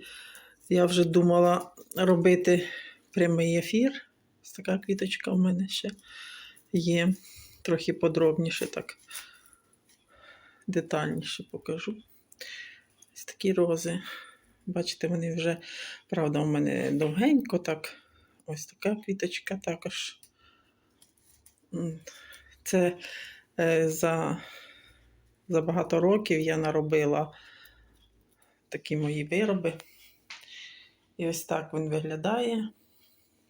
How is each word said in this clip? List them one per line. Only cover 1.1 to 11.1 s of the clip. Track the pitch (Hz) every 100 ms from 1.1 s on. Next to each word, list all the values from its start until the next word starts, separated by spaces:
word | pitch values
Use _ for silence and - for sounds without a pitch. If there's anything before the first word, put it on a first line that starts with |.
| 175 175 175 175 180 - - - -
робити | 185 175 180 180 180 175 180 - - - _
прямий | - 175 170 165 170
ефір. | 165 220 262 277 - _ _ _
Ось | -
така | - 190 190
квіточка | - 196 190 - -
в | 190
мене | 185 180 190
ще | - 208 - - - - - - - _
є. | 180 170 170 175 190 - - - -
Трохи | - 165 -
подробніше, | 160 170 160 160 156 165 - -
так, | - - - - - - - _ _ _ _ _ _ _ _ - - - _ -
детальніше | 170 165 156 151